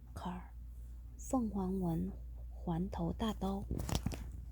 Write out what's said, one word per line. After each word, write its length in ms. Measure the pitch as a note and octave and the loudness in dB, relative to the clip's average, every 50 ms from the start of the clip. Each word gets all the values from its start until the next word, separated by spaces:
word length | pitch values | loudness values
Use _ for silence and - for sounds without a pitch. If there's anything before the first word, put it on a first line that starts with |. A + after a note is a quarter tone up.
| - - - | -6 -10 -8
칼, 380 | - - F3+ F3+ F3+ - - - - - - - - - - - - - - - - - - | -4 -4 -4 -4 -4 -6 -8 -10 -10 -10 -8 -8 -10 -10 -8 -10 -10 -10 -10 -10 -8 0 4
펑황원, 840 | - C4 A#3 G#3+ G3 G3 F#3+ F#3 F#3+ F#3+ F3+ E3+ E3 E3 F#3 F#3+ - - - - - - - - - - - | 4 4 4 4 2 2 2 2 4 4 4 4 4 4 2 0 -2 -4 -6 -8 -8 -6 -6 -8 -6 -4 0
환타오大刀. 1040 | F3+ E3 E3 F3+ G3+ - - E3+ E3 F3 - A3+ A3 G3+ - F#3+ F#3+ G3 G3 G3+ - - - - - - - - - - - - - - - - - | 2 2 2 2 2 2 2 2 2 2 2 2 0 2 2 2 2 2 0 0 0 0 0 2 2 0 2 2 0 -2 -2 -2 -4 -6 -6 -6 -8